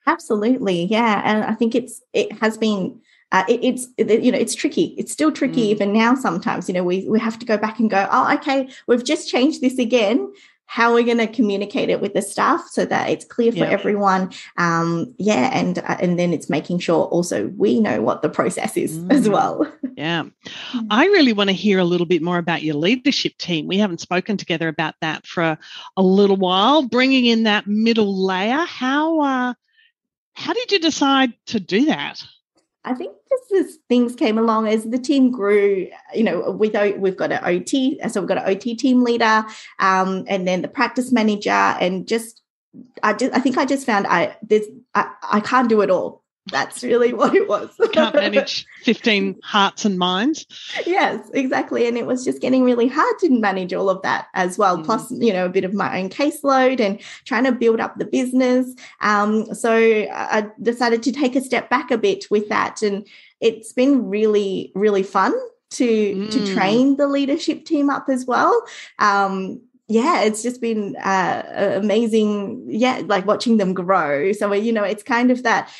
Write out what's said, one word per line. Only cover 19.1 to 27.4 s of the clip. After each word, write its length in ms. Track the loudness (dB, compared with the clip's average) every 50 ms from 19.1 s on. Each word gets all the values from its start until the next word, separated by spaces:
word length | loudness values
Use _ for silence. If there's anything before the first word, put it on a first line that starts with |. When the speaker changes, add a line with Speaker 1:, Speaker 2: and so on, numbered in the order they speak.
Speaker 1:
as 160 | 2 4 4 4
Speaker 2:
Mm. 40 | 2
Speaker 1:
well. 400 | 2 0 0 0 -2 -4 -4 -4 _ -12 -12 -10
Speaker 2:
Yeah. 280 | -8 -6 -4 -4 -4 -4 -8 -12 _ _ -18 -16 -16 -14 -10 -8
Speaker 1:
Mm. 140 | -8 -4 0
Speaker 2:
I 160 | 2 4 4
really 260 | 6 6 6 6 4 4
wanna 200 | 2 2 0 0
hear 260 | 0 2 2 4 4
a 60 | 4
little 220 | 2 2 0 2
bit 160 | 2 0 0 2
more 160 | 0 -2 -2
about 240 | 0 -2 -2 -2 -2
your 140 | -2 -2
leadership 600 | 0 2 2 0 2 0 0 -2 0 -2 -4 -6 -6
team. 280 | -6 -4 -4 -4 -2
We 120 | -2 0 0
haven't 220 | 0 0 -2 -6
spoken 360 | -6 -4 -2 -2 -2 -2 -4
together 320 | -6 -4 -4 -4 -2 -2 -4
about 260 | -2 -2 -4 -4 -4 _
that 260 | -6 -6 -6 -8 -10
for 160 | -8 -4 -2 0
a, 160 | 0 -2 -4 -8 -16 -20 -18 -20 -8 -2
a 60 | 2 4
little 340 | 4 6 6 6 4 4
while. 460 | 2 2 0 2 2 4 4 4 4 2
Bringing 420 | 2 0 2 2 4 4 4 4
in 180 | 4 4 4